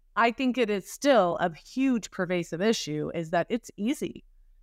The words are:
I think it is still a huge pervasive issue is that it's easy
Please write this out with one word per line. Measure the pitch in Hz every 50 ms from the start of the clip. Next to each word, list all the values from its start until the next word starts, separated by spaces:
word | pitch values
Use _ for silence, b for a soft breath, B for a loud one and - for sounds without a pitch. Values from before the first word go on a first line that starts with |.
| _ _ -
I | 202 226 240
think | 226 - 269 254 233 262
it | 240 208
is | 208 196 - -
still | - - - 285 269 226 185 175 165 -
a | 165 180 165
huge | - - - - 254 269 269 247 226 - -
pervasive | - - 185 165 180 175 170 - 180 160
issue | 190 220 226 - - 147 151 151 151 - -
is | 170 165 160
that | 175 170 - -
it's | 226 240 - - -
easy | - 202 233 302 - - - - - - - - - - _ - _